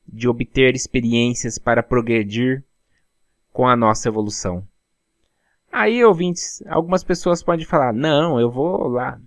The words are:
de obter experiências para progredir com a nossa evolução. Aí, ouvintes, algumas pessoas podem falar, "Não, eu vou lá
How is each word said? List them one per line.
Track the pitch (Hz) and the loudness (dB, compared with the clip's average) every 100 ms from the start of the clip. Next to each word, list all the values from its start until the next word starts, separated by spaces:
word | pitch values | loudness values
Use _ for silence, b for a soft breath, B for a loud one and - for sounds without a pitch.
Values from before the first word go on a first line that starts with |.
| - | -20
de | 110 120 | -4 -2
obter | 120 - - 131 127 | 0 -2 2 4 2
experiências | - 131 120 117 120 120 123 - | -2 -2 0 0 0 -2 -6 -6
para | - 120 | 0 0
progredir | - 127 113 113 101 107 127 131 - _ _ _ _ _ _ _ _ | 2 0 2 0 0 -2 -2 -2 -6 _ _ _ _ _ _ _ _
com | - 127 | 0 2
a | 120 | 4
nossa | 113 107 123 | 4 2 0
evolução. | 110 107 - 101 90 98 _ _ _ _ _ _ _ _ _ _ | -2 -4 -4 -6 -8 -10 _ _ _ _ _ _ _ _ _ _
Aí, | - 214 233 | -2 0 4
ouvintes, | 233 175 180 175 - - - | 4 4 0 -4 -8 -14 -6
algumas | 160 165 185 | -4 0 -2
pessoas | - 175 - 175 | 0 -2 0 -2
podem | - 170 160 | 0 -2 0
falar, | 165 127 | 0 0
"Não, | 113 156 147 170 131 | 0 0 2 2 2
eu | 120 | 0
vou | 123 160 185 - | 0 -2 -2 -2
lá | 123 131 123 | -4 -4 -8